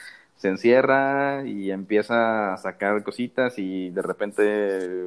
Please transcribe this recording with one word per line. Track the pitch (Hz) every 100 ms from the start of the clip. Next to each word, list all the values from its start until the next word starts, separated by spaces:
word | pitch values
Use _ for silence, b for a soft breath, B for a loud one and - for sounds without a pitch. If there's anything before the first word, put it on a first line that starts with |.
| B B B _
Se | 98
encierra | 95 117 127 131 135 135 139 139 139
y | 135 101 98
empieza | 95 95 104 104 117 113 110 101
a | 92
sacar | 98 92 101 104
cositas | 101 98 123 - 127 123
y | 95 92 92
de | 90
repente | 87 92 104 98 104 104 101 95 90 92